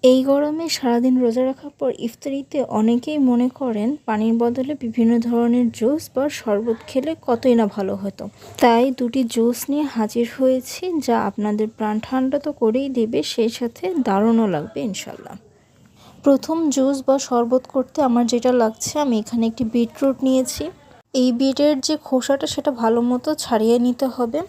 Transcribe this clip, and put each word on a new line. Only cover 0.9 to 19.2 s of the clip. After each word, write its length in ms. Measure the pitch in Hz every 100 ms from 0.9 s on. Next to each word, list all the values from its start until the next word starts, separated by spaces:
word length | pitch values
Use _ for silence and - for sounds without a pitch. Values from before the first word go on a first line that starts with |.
| 240 254 254
রোজা 200 | 247 233 254
রাখার 280 | 269 294 -
পর 120 | 262 - 233
ইফতারিতে 520 | - 294 277 269 302 247 214
অনেকেই 400 | 220 240 247 302 262
মনে 180 | 240 247 -
করেন 300 | 262 214 220 294 -
পানির 280 | 214 220 226
বদলে 320 | 233 247 262 294
বিভিন্ন 300 | 233 220 226 240
ধরনের 460 | 233 240 233 240 240
জুস 320 | 226 226 302 -
বা 100 | - 285
শরবত 500 | - - 202 233 226 -
খেলে 240 | 262 285 320
কতই 340 | - 233 262 233
না 100 | 214
ভালো 280 | 202 190 202
হতো। 280 | 196 - 208 - - -
তাই 280 | 247 233 262
দুটি 300 | 247 240 269 240
জুস 260 | 233 233 240 -
নিয়ে 160 | 285 294 226
হাজির 300 | 214 233 233 -
হয়েছি, 460 | 262 262 254 - 370 330 254
যা 100 | 233 196
আপনাদের 380 | 202 214 208 214 -
প্রাণ 180 | 214 214
ঠান্ডা 340 | 233 262 262 285
তো 100 | 294
করেই 360 | 294 226 233 277
দেবে, 300 | 247 220 262
সেই 280 | 302 - 233 240
সাথে 260 | 240 - 370 349
দারুণও 440 | 247 196 220 226 214
লাগবে 320 | 160 151 -
ইনশাল্লাহ। 540 | 262 190 - - - - - _ _ _ _ _ - -
প্রথম 340 | - 269 - 320 320
জুস 280 | 269 262 277 262
বা 100 | 269
শরবত 440 | - 247 233 254 -
করতে 240 | 269 254 -
আমার 240 | 269 240 240
যেটা 180 | 240 254 247
লাগছে, 320 | 220 220 - 302
আমি 160 | 294
এখানে 240 | 220